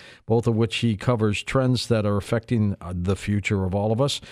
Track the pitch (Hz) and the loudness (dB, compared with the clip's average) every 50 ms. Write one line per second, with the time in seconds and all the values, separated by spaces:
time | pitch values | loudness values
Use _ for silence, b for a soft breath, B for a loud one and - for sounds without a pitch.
0 | b b b b b - 113 120 113 123 117 107 117 110 - - - 117 110 98 | b b b b b 0 0 2 2 2 2 2 2 0 0 0 0 0 0 0
1 | - - 123 113 110 107 104 - - - - 139 131 127 127 117 - - 120 110 | 0 0 0 2 2 0 0 -2 -4 -2 0 2 2 2 2 0 0 0 0 2
2 | 104 104 101 101 - - - 117 - - 127 113 107 104 98 - - 85 90 90 | 2 0 0 -2 -2 -2 -2 -4 -2 0 0 0 2 0 0 -4 -8 -8 -6 -2
3 | 87 92 98 - - - 104 101 95 - 110 98 95 92 90 101 101 110 113 110 | 0 0 -2 -2 -2 -2 -2 -2 0 0 -2 0 0 0 0 0 0 0 0 2
4 | 135 143 - - b b | 0 0 -2 -4 b b